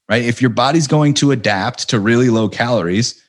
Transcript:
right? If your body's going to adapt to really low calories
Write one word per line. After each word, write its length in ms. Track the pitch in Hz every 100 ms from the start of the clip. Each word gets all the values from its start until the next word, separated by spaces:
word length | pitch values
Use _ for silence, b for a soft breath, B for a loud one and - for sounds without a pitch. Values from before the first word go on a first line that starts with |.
| -
right? 140 | 113
If 180 | 120 113
your 80 | 127
body's 380 | 107 131 165 139
going 260 | 151 147 143
to 160 | 143
adapt 580 | 131 104 98 110 - -
to 100 | 113
really 300 | 107 120 123
low 200 | 113 104
calories 720 | - 120 117 85 98 131 -